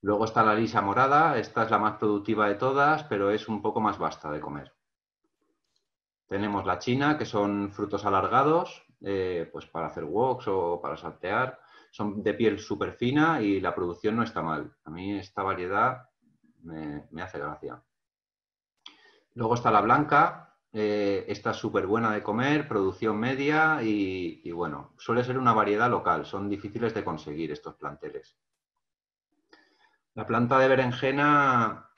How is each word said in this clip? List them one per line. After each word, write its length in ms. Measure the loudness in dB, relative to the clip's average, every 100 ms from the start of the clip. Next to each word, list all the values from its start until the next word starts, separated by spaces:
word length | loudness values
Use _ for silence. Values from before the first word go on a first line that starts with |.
Luego 240 | 2 2 2
está 180 | 4
la 100 | 4
lisa 280 | 4 2 2
morada, 580 | 2 2 4 6 4 2
esta 240 | -2 -2
es 80 | 2
la 80 | 2
más 180 | 2 0
productiva 500 | 0 0 0 2 2
de 80 | 2
todas, 480 | 0 4 4 2 0
pero 260 | 0 2
es 160 | 0 -2
un 160 | -4
poco 180 | -2 0
más 160 | 0 0
vasta 320 | -4 -6 -8
de 100 | -8
comer. 360 | -8 -10 -14 _ _ _ _ _ _ _ _ _ _ _ _ _ _ _ _
Tenemos 380 | -4 -2 -2 -2
la 120 | -4
china, 400 | 0 0 2 0
que 80 | -2
son 460 | 0 0 0 -4
frutos 340 | -4 -4 -2 0
alargados, 760 | 2 2 2 4 2 0 -10 _ _
eh, 480 | -6 -2 -2 -4 -6
pues 140 | -10 -12
para 220 | -8 -8
hacer 160 | -8
woks 440 | -6 0 0 0 -2
o 320 | -2 0 -4
para 160 | -6 -8
saltear. 640 | -10 -10 -4 -2 -2 -6 _ -20 _
Son 300 | -8 -6 -2
de 120 | -2 2
piel 240 | 2 2
súper 340 | -6 -4 -4
fina 480 | -2 0 2 2 2
y 180 | 2 0
la 140 | 0
producción 420 | -2 -4 -2 -2 0
no 80 |
está 200 | -2 -2
mal. 320 | -4 -4 -6 _
A 80 | -14
mí 260 | -10 -6 -6
esta 240 | -8 -6
variedad 680 | -4 -2 -2 0 0 -2 -12 _ _ _ _ _
me, 460 | -16 -12 -10 -10 -12
me 120 | -12
hace 160 | -10 -8
gracia. 420 | -8 -10 -12 -14 _ _ _ _ _ _ _ _ _ _ -20 _ _ _ _
Luego 220 | -6 0 2
está 160 | 4
la 100 | 4
blanca, 680 | 6 4 4 4 4 0 -18 _ _
eh, 500 | -4 -2 0 0 -2 -4
esta 240 | -6 -4
es 60 | -4
súper 280 | -2 -2 0
buena 260 | 0 0
de 120 | -2
comer, 440 | -2 0 2 0 0
producción 520 | 0 0 0 -2 0
media 640 | -2 -2 0 2 2 2
y, 580 | 0 0 0 -2 -6 -8
y 80 | -10
bueno, 440 | -6 -6 -6 -14 _
suele 260 | -2 0
ser 140 | 0 0
una 160 | 2
variedad 340 | 4 4 2 2
local, 380 | 0 0 -2 -2
son 240 | -6 -4
difíciles 460 | -6 -6 -4 -4 -2
de 80 |
conseguir 480 | -6 -8 -8 -8 -6
estos 240 | -8 -12 -12
planteles. 600 | -12 -10 -12 -12 -16 _ _ _ _ _ _ _ _ _ _ _ _ _ _ _ _ _ _ -14
La 100 | -2
planta 320 | 0 4 6
de 100 | 6
berenjena 1200 | 6 4 0 0 2 4 6 4 4 2 -4 -14